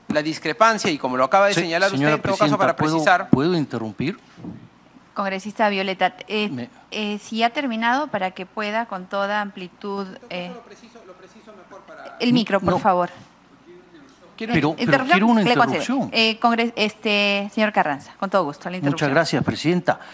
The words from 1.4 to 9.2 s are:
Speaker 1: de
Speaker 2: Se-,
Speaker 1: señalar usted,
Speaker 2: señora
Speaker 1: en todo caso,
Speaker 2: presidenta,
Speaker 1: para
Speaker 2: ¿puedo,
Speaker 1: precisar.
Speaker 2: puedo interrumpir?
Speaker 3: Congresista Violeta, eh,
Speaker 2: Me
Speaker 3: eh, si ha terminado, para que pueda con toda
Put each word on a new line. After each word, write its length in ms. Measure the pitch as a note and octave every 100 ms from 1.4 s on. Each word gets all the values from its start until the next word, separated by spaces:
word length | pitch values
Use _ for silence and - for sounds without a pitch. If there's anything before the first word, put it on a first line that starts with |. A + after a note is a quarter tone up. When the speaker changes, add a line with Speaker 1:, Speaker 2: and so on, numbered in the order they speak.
| G3+
Speaker 1:
de 60 |
Speaker 2:
Se-, 80 | G3+
Speaker 1:
señalar 260 | F3 E3 G3
usted, 100 | C3+
Speaker 2:
señora 180 | D3 D3+
Speaker 1:
en 60 |
todo 100 | -
caso, 60 | G3
Speaker 2:
presidenta, 200 | - G3+
Speaker 1:
para 180 | F#3 -
Speaker 2:
¿puedo, 160 | D3+
Speaker 1:
precisar. 360 | D#3+ D#3 F3+ F#3
Speaker 2:
puedo 260 | C3 E3 F3
interrumpir? 600 | C3 A#2 A2 - C3+ - - - - - - _ _ - _
Speaker 3:
Congresista 540 | - G3 F#3+ G#3 G3+ G#3+
Violeta, 480 | G3 F#3+ F#3 F#3 - -
eh, 200 | G#3+ G#3
Speaker 2:
Me 200 | B2+ A#2 - -
Speaker 3:
eh, 280 | G#3+ G#3 G#3
si 220 | - A3
ha 60 | A#3
terminado, 580 | D4 C#4 A3 A#3 C4 D4+
para 240 | G3+ F#3
que 140 | F#3+ F#3
pueda 400 | - G#3 A3 A#3
con 220 | F#3+ F#3
toda 340 | G3